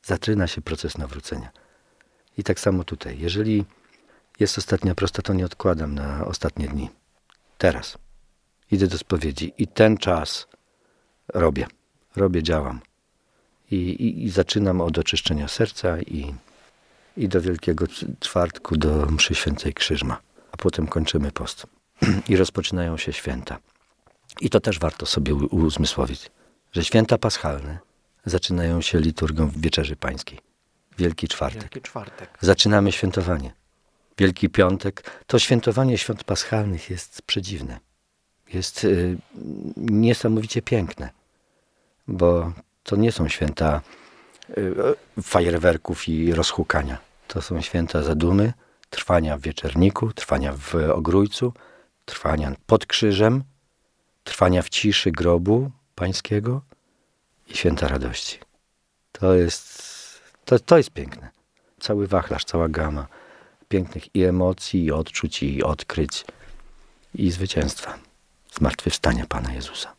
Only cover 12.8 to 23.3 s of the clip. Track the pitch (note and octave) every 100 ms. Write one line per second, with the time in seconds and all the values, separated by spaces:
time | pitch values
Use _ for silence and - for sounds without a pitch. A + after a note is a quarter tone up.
12.8 | _ _ _ _ _ _ _ _ _ G2
13.8 | F2+ - A2+ - G#2+ F#2 F2+ G#2 G2+ F2+
14.8 | E2+ E2 - - - D2+ D2 - A2+ -
15.8 | F#2+ E2 - D#2 C#2+ C2+ _ _ _ _
16.8 | _ _ _ - G#2+ F#2 F2 E2+ - D#2+
17.8 | F2 - - - - F2+ E2+ - - D#2
18.8 | D2+ D2+ C#2+ D2+ - - - C#2+ D2+ -
19.8 | - D2 C2 A#1 _ _ _ - F#2 -
20.8 | D#2 - D#2 D#2 C#2+ - - - - _
21.8 | _ _ F#3 F#2+ - F#2+ F2+ - - F#2+
22.8 | E2+ D#2+ - - -